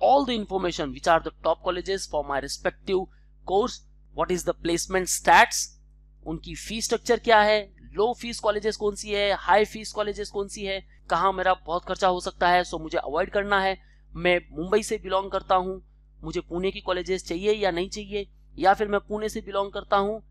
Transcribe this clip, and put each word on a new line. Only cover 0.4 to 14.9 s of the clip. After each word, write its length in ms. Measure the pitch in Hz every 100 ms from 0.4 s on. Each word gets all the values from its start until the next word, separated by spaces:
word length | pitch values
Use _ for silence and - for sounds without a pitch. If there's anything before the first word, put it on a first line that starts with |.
| 202 190 180 175 147
which 160 | 131 175
are 140 | 165
the 80 | 156 - 160
top 160 | 170
colleges 420 | 180 180 170 190 -
for 120 | 151 143
my 120 | 139
respective 640 | 139 - 180 - - 190 185 _ _ -
course, 340 | - 196 240 - - - -
what 220 | 143 165 180
is 80 | 151
the 80 | 160 170
placement 460 | 170 - 185 180
stats, 520 | - - 180 240 - - - - - - - 156
उनकी 280 | 160 170
फीस 300 | 156 - 220
स्ट्रक्चर 340 | - 226 - 233
क्या 220 | 233 214
है, 220 | 208 214 196 - -
लो 180 | 151 220 240
फीस 180 | 233 -
कॉलेजेस 360 | 214 208 214 208
कौन 180 | 208
सी 160 | 202 208
है, 220 | 202 202 185
हाई 260 | - 202
फीस 280 | 214 220 208
कॉलेजेस 380 | 214 208 196 202
कौन 180 | 208 202
सी 160 | 214
है, 160 | 196 190 - - -
कहाँ 220 | 170 190
मेरा 220 | 190 185 185 -
बहुत 180 | 175
खर्चा 240 | - 180 190
हो 120 | 180
सकता 280 | 185 - 180
है, 140 | 180
so 160 | 175 165
मुझे 180 | 156 160
अवॉइड 320 | - 151 196
करना 300 | 208 202 202
है, 160 | 190 190 _ _ _
मैं 260 | 160 175 175 151
मुंबई 300 | 139 180 214
से 160 | 214